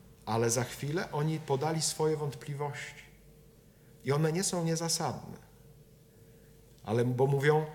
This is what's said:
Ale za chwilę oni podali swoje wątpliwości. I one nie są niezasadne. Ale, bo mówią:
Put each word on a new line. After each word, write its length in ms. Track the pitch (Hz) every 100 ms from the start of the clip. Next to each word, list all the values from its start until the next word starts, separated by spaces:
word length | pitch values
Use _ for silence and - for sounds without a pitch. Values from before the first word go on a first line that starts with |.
| - - -
Ale 240 | 113 117
za 140 | 120
chwilę 480 | 117 - 143 170 -
oni 260 | 151 156 156
podali 440 | 156 131 151 165
swoje 340 | 139 - 156 151
wątpliwości. 880 | 147 - - 143 147 - - - - - - - - - - - - -
I 80 | 127
one 200 | 147 160
nie 120 | 170
są 200 | 196 180
niezasadne. 720 | 165 165 170 - 151 92 - - - - - - - - - - - - - - - -
Ale, 200 | - 113
bo 220 | 123 123 135
mówią: 400 | 139 147 151 156